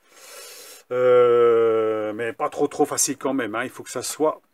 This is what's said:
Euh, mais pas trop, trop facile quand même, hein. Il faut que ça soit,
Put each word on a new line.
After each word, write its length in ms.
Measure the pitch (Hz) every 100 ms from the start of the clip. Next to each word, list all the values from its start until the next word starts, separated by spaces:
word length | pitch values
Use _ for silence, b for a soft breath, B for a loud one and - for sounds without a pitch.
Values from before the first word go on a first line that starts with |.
| B B B B B B B B -
Euh, 1200 | 123 127 123 123 120 117 113 113 110 110 110 107
mais 180 | 107 117
pas 180 | - 147
trop, 180 | - 147
trop 180 | - 147
facile 320 | 135 - 135
quand 160 | 139
même, 220 | 135 113 110
hein. 80 |
Il 80 | 123
faut 100 | -
que 80 | 120
ça 140 | 127
soit, 360 | 113 - 151 - _